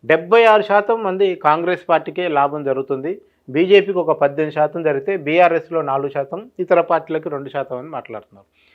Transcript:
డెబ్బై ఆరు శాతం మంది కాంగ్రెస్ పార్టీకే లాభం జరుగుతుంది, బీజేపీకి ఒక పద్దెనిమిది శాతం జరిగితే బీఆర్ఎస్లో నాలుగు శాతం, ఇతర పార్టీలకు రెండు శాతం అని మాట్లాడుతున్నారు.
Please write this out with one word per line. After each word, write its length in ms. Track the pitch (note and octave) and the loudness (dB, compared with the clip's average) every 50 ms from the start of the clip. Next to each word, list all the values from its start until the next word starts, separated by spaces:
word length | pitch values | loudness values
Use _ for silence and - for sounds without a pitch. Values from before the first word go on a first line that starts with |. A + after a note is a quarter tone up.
| - | 2
డెబ్బై 400 | - D#3+ E3 E3+ F3 G#3+ A#3 A#3 | 2 0 0 2 4 4 6 6
ఆరు 180 | A3 G#3+ G#3+ | 6 6 4
శాతం 400 | G3+ - G3 G#3 G3+ G#3 A#3 A3+ | 4 2 2 2 2 0 -2 -2
మంది 320 | A3 F#3+ F#3 F#3+ G3+ F#3+ F3 | -2 -4 0 0 0 0 0
కాంగ్రెస్ 540 | E3+ - D3+ D3+ E3 E3+ F3+ F3+ F3 - - | 0 0 0 2 2 0 -2 -2 -4 0 0
పార్టీకే 400 | E3 D#3 D#3 E3 D3 F3+ F3+ F3 | 0 0 0 -4 -6 -4 -4 -2
లాభం 360 | D3+ C#3 C#3 C#3+ D3 D3+ C#3+ | 0 0 0 0 -2 -4 -4
జరుగుతుంది, 560 | C#3 C3 C3+ C3+ - C#3 C3 C3+ E3 G3 - _ _ _ _ _ - | -4 -4 -4 -4 -6 -6 -6 -6 -8 -10 -10 _ _ _ _ _ -6
బీజేపీకి 500 | C3 D#3 F3+ F#3 G3+ G3 - F#3+ F#3+ F3+ | -2 -2 2 4 4 4 4 2 -4 -2
ఒక 140 | E3 D#3 | 0 -2
పద్దెనిమిది 420 | D3+ - C#3+ C#3+ C#3 D3 D#3 D3+ D3+ | 0 0 0 0 0 -2 -4 -4 0
శాతం 280 | D#3 D3+ D3+ D#3 F3 | -2 -2 0 -2 -4
జరిగితే 340 | D#3+ D#3 C#3+ C3+ C#3 G3 G3 | -2 -2 -2 -2 -4 -4 -6
బీఆర్ఎస్లో 680 | F3+ C#3+ D3 D#3 F3 F3+ E3+ E3+ D#3+ D#3+ _ E3+ D#3+ | -4 -4 0 2 4 4 4 2 -2 -4 _ -6 -4
నాలుగు 260 | D3+ C#3 C3+ C3+ C#3 C#3 | -2 -2 -4 -4 -4 -4
శాతం, 420 | - C#3+ C#3 - - F#3 A3+ B3 _ - | -6 -6 -8 -6 -10 -14 -14 -16 _ -10
ఇతర 220 | F3+ E3+ F3+ E3+ | 0 2 2 2
పార్టీలకు 480 | E3+ E3+ F3 D#3+ D#3+ - D#3+ D#3 D#3 F3 | 2 0 -2 -2 -2 -4 -6 -6 -6 -6
రెండు 200 | D3 C#3 C#3+ C3 | -10 -8 -10 -8
శాతం 300 | - C#3+ C3+ - C3 B2 | -8 -8 -8 -8 -10 -12
అని 100 | C3+ D#3+ | -12 -12
మాట్లాడుతున్నారు. 580 | D#3 B2+ A#2+ - A2+ G#2 - _ G#2 G2 G2 _ _ _ _ _ | -12 -12 -12 -12 -16 -16 -16 _ _ -20 _ _ _ _ _ _